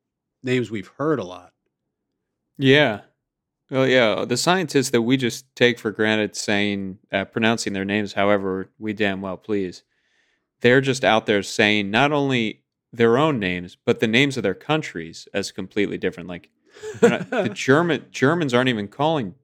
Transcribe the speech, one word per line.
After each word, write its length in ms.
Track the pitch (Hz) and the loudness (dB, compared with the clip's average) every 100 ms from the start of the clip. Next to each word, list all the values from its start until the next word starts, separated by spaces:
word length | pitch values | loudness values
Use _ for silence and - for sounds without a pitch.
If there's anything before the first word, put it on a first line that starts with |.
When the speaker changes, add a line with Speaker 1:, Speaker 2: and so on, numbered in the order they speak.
| _ _ _ _ | _ _ _ _
Speaker 1:
names 280 | 127 127 110 | -2 -2 -2
we've 200 | 107 92 - | -6 -10 -6
heard 200 | 147 143 | -2 -2
a 60 | |
lot. 280 | 90 90 90 _ _ _ _ _ _ _ _ _ _ - | -4 -12 -20 _ _ _ _ _ _ _ _ _ _ -2
Speaker 2:
Yeah. 440 | 135 139 139 104 - _ _ _ _ _ - | 4 6 4 0 -10 _ _ _ _ _ -6
Well, 160 | 135 131 | 0 2
yeah, 380 | 127 113 95 98 | 4 4 2 -2
the 100 | 135 | -2
scientists 540 | - 185 165 143 123 | 0 0 0 -2 0
that 120 | 120 | 0
we 140 | 117 135 | 2 0
just 380 | 120 - - - | -2 -6 -10 0
take 220 | 123 117 | 2 2
for 120 | 113 | -4
granted 460 | 101 107 110 104 - | -2 0 0 -2 -4
saying, 600 | - 101 104 101 95 95 - | -2 0 0 -4 -6 -12 -6
uh, 140 | 98 | -6
pronouncing 480 | 95 - 113 117 - | -4 0 0 0 -4
their 140 | 98 98 | -6 -2
names 260 | 104 101 | -2 -2
however 580 | - 101 104 95 95 92 - | 0 2 2 0 -6 -8 -12
we 140 | 107 | -8
damn 300 | 101 101 95 | -2 -2 -2
well 160 | 98 90 | -8 -10
please, 440 | - 104 92 87 _ _ _ _ _ _ _ _ | -6 -4 -4 -10 _ _ _ _ _ _ _ _
they're 220 | 120 131 | 4 4
just 220 | 135 131 | 2 0
out 200 | - 110 - | 2 2 2
there 160 | 104 | 0
saying 480 | 95 - 107 107 101 | 0 0 2 2 2
not 220 | 107 143 | 2 2
only 500 | 151 139 127 110 - _ _ _ | 2 0 0 -2 -6 _ _ _
their 240 | 117 117 120 | 2 4 4
own 220 | 156 131 | 2 0
names, 380 | 95 90 87 - - | -2 -4 -8 -10 -4
but 140 | - | 0
the 60 | 117 | 2
names 300 | 113 143 127 | 2 2 0
of 60 | |
their 100 | 101 | -4
countries 720 | 92 - 156 151 92 80 82 - | -4 -4 -4 -4 -10 -14 -16 -10
as 180 | 101 95 | -8 -8
completely 460 | - 95 - 98 95 | -10 -8 -2 -2 -2
different. 320 | 95 87 87 | -6 -6 -14
Like, 220 | 87 _ _ _ - 427 - | -14 _ _ _ -18 -12 2
they're 100 | 233 | 2
not, 200 | - - | 2 -4
the 180 | 247 180 | -4 -4
Speaker 1:
<laughs> 60 | |
Speaker 2:
German, 520 | 104 - 143 175 131 - | -4 2 2 2 -2 -4
Germans 420 | - 131 170 151 | 0 0 2 2
aren't 160 | 120 131 | 2 2
even 200 | 113 101 | -2 -6
calling 460 | - 147 160 101 - | -4 -2 -2 -6 -10